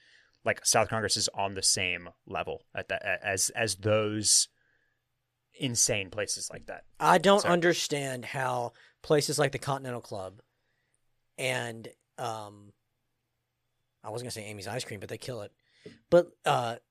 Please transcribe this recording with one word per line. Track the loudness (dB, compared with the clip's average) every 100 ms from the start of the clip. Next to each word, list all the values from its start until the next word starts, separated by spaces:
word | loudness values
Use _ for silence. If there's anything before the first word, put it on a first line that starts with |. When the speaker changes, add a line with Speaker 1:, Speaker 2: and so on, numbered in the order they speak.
| _ _ _ _
Speaker 1:
Like, | -2 0 2
South | 4 4
Congress | 0 0 0
is | -2
on | -2 -4 0
the |
same | 0 2 0 -4 -8 -16 -8
level | -6 -4 -8 _ -10
at | -6
that, | -4
a-, | -2 -4 -2
as, | 0 -2
as | 0 -2 0
those | 2 2 2 0 4 4 2 _ _ _ _ _ _ _ _ _ _ -8
insane | -2 2 2 0 -4
places | -4 -4 -4 -8
like | -12 -14
that. | -16 -16 0
Speaker 2:
I | 4 6
don't | 8 6
Speaker 1:
So | 6
Speaker 2:
understand | 4 4 2 0 -2 -4 -6 -6
how | -4 -2 -2 -4 -10 -20 _
places | 2 2 4 2
like | 0
the | 0
Continental | -4 -4 -4 -8
Club | -8 -10 -10 -14 _ _ _ _ _ _ _ _ _ -6
and, | -4 -2 -4 -10 -14 -20 _ -8
um, | -6 -6 -10 -16 -20 -20 _ _ _ _ _ _ _ _ _ _ _ _
I | -12
was | -10
gonna | -8
say | -10 -12
Amy's | -12 -8
Ice | -8
Cream, | -8 -12
but | -12
they | -12
kill | -10 -10
it. | -12 _ _ _ -20 -20 _
But, | 6 6 0 0
uh, | 2 0 -4 -8